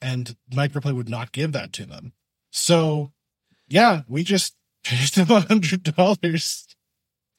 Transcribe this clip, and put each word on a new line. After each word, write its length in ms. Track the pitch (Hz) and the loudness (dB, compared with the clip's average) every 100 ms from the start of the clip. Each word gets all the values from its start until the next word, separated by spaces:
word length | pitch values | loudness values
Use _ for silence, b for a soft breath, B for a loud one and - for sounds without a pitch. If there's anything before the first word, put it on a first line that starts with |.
And 320 | 131 127 120 117 - | -6 -6 -8 -14 -8
Microplay 440 | 127 143 143 143 127 | -4 -2 -4 -4 -4
would 140 | 117 | -6
not 220 | 113 117 | -10 -10
give 200 | 135 156 | -6 -4
that 200 | 139 92 | -6 -8
to 140 | - - | -14 -14
them. 260 | 147 127 _ _ _ _ | -16 -20 _ _ _ _
So, 600 | - - 170 160 151 143 _ _ _ _ _ - | -6 2 2 2 -2 -6 _ _ _ _ _ 0
yeah, 300 | 165 233 160 123 | 4 4 4 -2
we 160 | 139 | -6
just 320 | 175 190 - _ _ | 0 0 -2 _ _
<laughs> 140 | _ | _
paid 260 | - 123 139 | -4 -2 0
them 200 | 196 170 | 2 6
a 120 | 220 | 4
hundred 420 | 165 220 165 185 | 6 2 2 -2
dollars 840 | 156 151 185 196 170 160 - - - _ _ _ _ _ _ | -2 2 2 2 -2 -2 -4 -10 -14 _ _ _ _ _ _